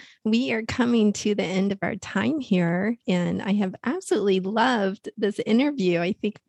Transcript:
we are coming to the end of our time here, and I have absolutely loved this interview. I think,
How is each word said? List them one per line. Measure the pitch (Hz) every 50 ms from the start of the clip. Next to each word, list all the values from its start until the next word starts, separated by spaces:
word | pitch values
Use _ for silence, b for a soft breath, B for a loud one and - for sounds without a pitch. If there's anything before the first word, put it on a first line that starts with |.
| B B B B -
we | 220 220 233 262 269 233
are | 220 220
coming | - - - 240 240 240 233 214 208 202
to | - - 214 208
the | 196 196
end | - 185 190 190 202 196
of | 196 -
our | - -
time | 190 - - - 190 202 233 302 311
here, | 254 - 196 180 175 170 170 175 196 214 240 - _ -
and | 185 180 175 170 180 190 -
I | - 196
have | 208 202 190 185 - -
absolutely | 233 285 370 - - 370 220 196 202 190 190
loved | 180 190 214 226 233 262 254 226 196 190 190 - - - -
this | - 214 202 208 - -
interview. | - 214 233 269 294 294 269 190 180 175 170
I | 170 180 208
think, | - - 208 214 - _